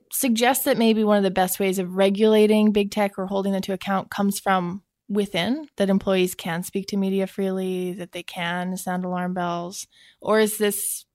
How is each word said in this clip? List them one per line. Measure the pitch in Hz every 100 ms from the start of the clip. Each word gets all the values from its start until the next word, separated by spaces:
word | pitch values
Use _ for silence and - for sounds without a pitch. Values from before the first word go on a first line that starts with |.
| _
suggest | - 269 226 240 262
that | 285 190
maybe | 226 220
one | 208 208
of |
the | 190
best | 190 185 -
ways | 190 190
of | 180 185
regulating | 196 196 214 214 214 214 214
big | 208 202
tech | 214 202 202
or | 190
holding | 196 196
them | 190
to | 196
account | 190 - 190 -
comes | - 202 196
from | 202 190 175 196 - _ -
within, | 208 196 170 190 294 294 -
that | 196
employees | 190 202 190 180
can | - 180 170
speak | 185 202 196
to | 196
media | 190 190 190
freely, | - 196 190 185 185 180
that | 175 175
they | 180
can | - 185 170 180 180 185
sound | 185 180
alarm | 180 180 180
bells? | 180 175 175 175 202 - _ _ _
Or | - 214
is | 214 214
this, | 208 202 - - -